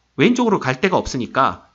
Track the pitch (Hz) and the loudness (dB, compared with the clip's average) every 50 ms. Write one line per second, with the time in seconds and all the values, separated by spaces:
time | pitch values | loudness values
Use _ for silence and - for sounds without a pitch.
0 | _ _ _ 131 147 226 247 254 247 220 196 151 - 127 123 - - - - - | _ _ _ 2 2 2 4 2 0 0 0 0 0 -2 -2 -2 0 0 0 0
1 | - - - 127 110 107 - 127 135 98 92 - - _ | -2 -4 -6 -8 -8 -4 -2 0 0 0 -2 -6 -14 _